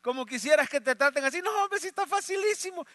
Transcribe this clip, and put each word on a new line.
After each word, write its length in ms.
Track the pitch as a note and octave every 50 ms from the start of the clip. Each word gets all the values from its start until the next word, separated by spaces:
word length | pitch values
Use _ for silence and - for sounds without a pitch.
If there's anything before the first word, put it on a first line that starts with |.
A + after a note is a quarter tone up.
como 240 | - B3 B3 C4 B3+
quisieras 420 | A3+ C4 A#3+ F#3 C#4+ D4+ D4+ C4+ -
que 140 | D4 C#4
te 140 | G#3+ C4 B3+
traten 280 | A3 C#4 C#4+ C4+ C#4+ C4+
así. 160 | C4+ C#4 F4
"No, 220 | F4+ G#4 G#4+ G#4 G4
hombre, 160 | G4 G4 F#4+
sí 80 | D#4+ F#4+
está 200 | - G4 G4 -
facilísimo. 760 | G4+ G4+ - - F#4+ G4 G4+ G#4+ G#4 - - F#4 F#4 F4 D4 - -